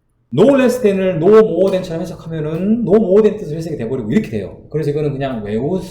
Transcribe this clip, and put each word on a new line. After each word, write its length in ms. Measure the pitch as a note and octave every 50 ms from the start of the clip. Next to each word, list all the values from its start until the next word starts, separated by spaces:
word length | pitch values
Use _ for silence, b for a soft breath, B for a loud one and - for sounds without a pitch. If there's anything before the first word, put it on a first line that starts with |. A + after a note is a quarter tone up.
| _ _ _ _ _ -
no 220 | A#2 C#3 G#3 C4+ C#4
less 260 | C4 B3+ A#3 - -
than을 340 | - G3+ F#3+ F#3+ F#3+ F#3 F3+
no 220 | D#3 D#3+ G3 G#3+ A3
more 320 | G#3 E3+ E3 A3 G3 F#3+
than처럼 320 | F#3 F#3 - D#3+ D#3+ E3
해석하면은 800 | F3+ F3+ - - - D#3+ E3 D#3+ D3+ D3+ D#3+ E3+ F#3 G#3 A3+ A#3+ A3
no 100 | D#3+ F#3+
more 260 | A3+ G3+ F3+ F#3+ G#3+
than 160 | G#3+ G#3 - -
뜻을 180 | F3 D3+ D3+
해석이 200 | E3 D#3+ E3+ D3+ -
돼버리고 320 | A#2 A2+ C3 B2 G#2 G#2
이렇게 180 | C3+ G#3+ A3 -
돼요. 360 | - G#2 F#2+ E2+ D#2+ - - -
그래서 200 | - D3+ D#3 C#3+
이거는 220 | C#3 D#3 D3+ C#3+
그냥 300 | B2+ C3 C#3 C3 B2+ A2
외우-, 380 | G#2 G2+ G#2+ A2+ C3 D#3 F#3 F#3 -